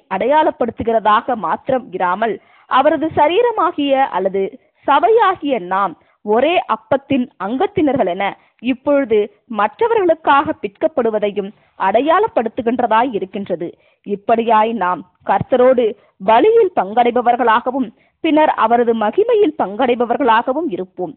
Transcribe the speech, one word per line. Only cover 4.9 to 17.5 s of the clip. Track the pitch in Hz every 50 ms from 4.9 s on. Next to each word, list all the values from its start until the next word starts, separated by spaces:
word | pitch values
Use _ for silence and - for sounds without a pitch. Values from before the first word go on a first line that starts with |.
| 269 302 349 453 440 466 415 381 370 370 330 285 262 214 175
நாம் | 180 185 190 202 180 302 _ _ _ _ _ -
ஒரே | 208 214 240 262 320 359 349 - -
அப்பத்தின் | 220 - _ - - 269 - - 269 247 247 - _ - 185
அங்கத்தினர்கள் | 196 247 262 381 415 - 381 320 277 233 - - 175
என | 175 190 202 185 - _ _ _ _ -
இப்பொழுது | 214 247 254 - - 294 285 277 277 208 226 208 202 208 _ _ _ - 226 208
மற்றவர்களுக்காக | 202 214 - - 453 440 466 440 370 339 320 320 - 320 285 277 311 311 294
பிற்கப்படுவதையும் | - - 202 _ - 320 311 - 277 233 226 214 208 208 208 202 208 190 196 - _ _ _ _ -
அடையாளப்படுத்துகின்றதாய் | 180 190 208 240 277 320 330 381 427 453 - 277 226 220 - - 220 233 247 214 - 208 220 220 254 277
இருக்கின்றது. | 220 180 185 190 - 196 202 - 185 160 175 - - _ _ _ _ _ -
இப்படியாய் | 196 202 196 _ - 233 233 233 233 220 214 220 226
நாம் | 233 220 180 175 180 277 - _ _ _ -
கர்த்தரோடு | - 202 262 - - 269 247 247 262 262 240 240 208 - _ _ _ _ - 190
பலியில் | 208 220 240 330 440 466 466 427 359 -
பங்கடைபவர்களாகவும் | - 180 190 214 247 240 240 226 247 220 240 240 240 247 220